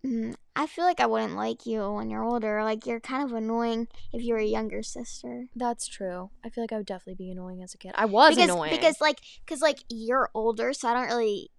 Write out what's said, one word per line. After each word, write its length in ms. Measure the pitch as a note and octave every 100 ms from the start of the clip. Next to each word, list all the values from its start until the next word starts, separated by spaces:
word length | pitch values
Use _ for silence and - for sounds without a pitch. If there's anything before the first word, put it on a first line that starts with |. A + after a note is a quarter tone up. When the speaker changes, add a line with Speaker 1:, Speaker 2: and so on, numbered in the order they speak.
Speaker 1:
Mm, 320 | C4+ A3+ A3 - - -
I 100 | D4+
feel 180 | -
like 160 | F4+ E4+
I 60 | A#3+
wouldn't 300 | A3 A3 F#3
like 320 | A3 A#3 A#3
you 240 | A3 G3+
when 180 | G#3 A3
you're 140 | G#3+
older. 400 | A3 A#3+ A3 G#3+
Like, 240 | G#3+ A3 B3
you're 120 | A#3
kind 240 | - C4
of 100 | C#4
annoying 540 | A#3 A3 A3+ A#3 A3+ A#3 - -
if 120 | A#3+
you 100 | A#3+
were 60 | A3+
a 60 | G#3+
younger 360 | A3 A3 G#3+
sister. 640 | A3 - A#3+ - B3 A#3+ B3+ A#3
Speaker 2:
That's 320 | A#3+ A#3 -
true. 440 | - G3 F3+ F#3+ -
I 60 | A#3
feel 140 | A#3+
like 80 | A3+
I 60 | A3
would 100 | G3+
definitely 360 | F#3 - F#3+
be 60 | F#3
annoying 320 | F#3 F#3 F#3
as 140 | F#3 -
a 20 |
kid. 140 | F#3
I 120 | - G#3+
was 300 | G3+ D4+ E4+
Speaker 1:
Because, 140 | F4
Speaker 2:
annoying. 220 | F4 - E4
Speaker 1:
because, 240 | E4 -
like, 200 | D4+ - - - -
'cause, 160 | D4
like, 200 | D4+ C4+ -
you're 420 | A3+ A3+ C4 B3
older, 400 | A3+ A3 A3 A#3+
so 140 | C#4 A#3
I 40 |
don't 140 | A#3+ B3+
really 440 | A#3+ A3 G3+ -